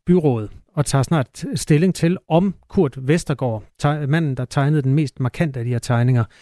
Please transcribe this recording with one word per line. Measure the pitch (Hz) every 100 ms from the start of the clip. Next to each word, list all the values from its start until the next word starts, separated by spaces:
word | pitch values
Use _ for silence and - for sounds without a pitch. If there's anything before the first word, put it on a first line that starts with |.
| -
byråd | 180 151 117 104 - _ -
og | 135
tager | 139
snart | 123 165 123 -
t-, | 262 196
stilling | - 151 185 -
til, | 170 185 -
om | 165 196 - _
Kurt | 196 143 135 131
Vestergaard, | 170 - 127 127 110 - _
teg-, | 147 151 139
manden, | 160 151 127
der | 127
tegnede | 143 139 151
den | 131
mest | 147 143 -
markante | 127 - 165 131
af | 120
de |
her | 120
tegninger, | - 120 123 123 107 _